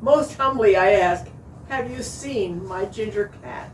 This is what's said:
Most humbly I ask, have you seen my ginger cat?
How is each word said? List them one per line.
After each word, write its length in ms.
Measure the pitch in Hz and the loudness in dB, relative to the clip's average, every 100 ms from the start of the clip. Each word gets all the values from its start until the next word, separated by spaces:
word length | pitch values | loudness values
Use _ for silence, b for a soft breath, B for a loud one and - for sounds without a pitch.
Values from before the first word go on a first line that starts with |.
Most 340 | 226 294 269 | 6 4 4
humbly 420 | - 269 269 220 185 | -2 -2 4 4 6
I 160 | 185 | 6
ask, 340 | 202 180 175 - - - - - | 4 4 0 -6 -18 -20 -20 -10
have 220 | 269 247 | -6 -6
you 120 | 254 | -8
seen 640 | 233 - 277 262 185 175 190 | -10 -10 -8 -4 -4 -4 -8
my 180 | 185 | -6
ginger 480 | 202 208 214 202 208 - | -6 -6 -6 -4 -4 -6
cat? 280 | - 127 - | -16 -14 -14